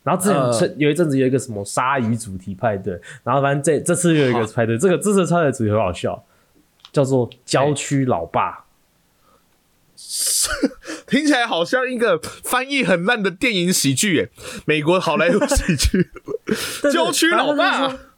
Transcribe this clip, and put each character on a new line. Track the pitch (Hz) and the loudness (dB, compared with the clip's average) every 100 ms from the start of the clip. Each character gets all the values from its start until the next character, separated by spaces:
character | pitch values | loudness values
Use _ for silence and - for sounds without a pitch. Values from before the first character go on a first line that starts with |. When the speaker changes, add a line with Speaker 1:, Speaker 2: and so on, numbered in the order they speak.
Speaker 1:
然 | - 190 | -2 0
后 | |
之 | 190 | 2
前 | 180 | 2
Speaker 2:
呃。 | 123 117 - - | 2 2 0 0
Speaker 1:
有 | 147 | 0
一 | |
阵 | 147 165 | 2 2
子 | 135 | 2
有 | 127 | 2
一 | |
个 | 131 | 2
什 | 117 | -2
么 | 104 98 | -8 -6
鲨 | - 127 139 | -2 0 0
鱼 | 113 117 | 0 -2
主 | 104 92 | -4 -12
题 | 104 92 | -12 -4
派 | 117 101 | -2 -2
对， | 98 87 - - | -4 -8 -12 -10
然 | - 135 | -2 0
后 | |
反 | 139 | 2
正 | 143 | 0
这， | 143 147 | 0 0
这 | 170 | 0
次 | 175 175 156 | 0 2 4
又 | 131 | 2
有 | |
一 | |
个 | 120 110 | 2 0
派 | - 113 | 0 0
对， | 113 | 2
Speaker 2:
好。 | |
Speaker 1:
这 | 190 | 2
个， | 160 | 2
这 | 196 | 2
次 | 196 160 | 0 2
的 | |
派 | 175 | 2
对 | 151 | 2
主 | 117 107 | 0 0
题 | |
很 | 107 | 2
好 | 95 | 0
笑， | 90 110 87 - _ _ _ _ _ - | -2 -4 -6 -12 _ _ _ _ _ -6
叫 | 151 | -2
做 | 131 131 117 - - | 2 2 0 -6 -4
郊 | 143 143 | 0 0
区 | 143 - 139 127 | 0 -2 -2 0
老 | 92 85 | -2 -2
爸。 | 120 95 - - _ _ _ _ _ _ _ _ _ _ _ _ - | -2 -2 -4 -18 _ _ _ _ _ _ _ _ _ _ _ _ -20
Speaker 2:
<laughs> | - - - - - 571 - - - 320 - | -12 -6 -2 -2 -2 -2 -4 -4 -14 -14 -2
听 | 254 302 | 0 2
起 | |
来 | 269 233 | 2 0
好 | 175 | -2
像 | 170 254 254 | 0 0 -2
一 | 247 | 0
个 | 226 165 - - | 0 0 -2 -12
翻 | - 247 269 | -4 -4 0
译 | 277 | 0
很 | 180 180 185 | 2 2 2
烂 | 240 | 0
的 | 190 | -2
电 | 175 262 | -2 0
影 | 196 175 | 0 0
喜 | 185 139 | 0 0
剧 | 135 214 143 | 0 0 0
耶， | 95 - - - - | -2 -6 -16 -10 -2
美 | 151 | 0
国 | 147 185 | 2 2
好 | 170 151 | 2 0
莱 | 170 | 2
坞 | 196 294 | 2 2
喜 | 269 - 156 | 0 0 0
剧。 | - 190 | 2 2
Speaker 1:
<laughs> | - - - - - 214 - - | 0 -4 -12 -10 -4 -4 -4 -4
对， | |
对， | 294 | 0
Speaker 2:
郊 | 311 330 | 2 0
区 | - 330 | 0 0
老 | 339 277 | 2 2
爸。 | 294 | 2
Speaker 1:
反 | |
正 | |
他 | 359 277 | 2 2
就 | |
是 | 269 | -2
说 | 262 - | -6 -14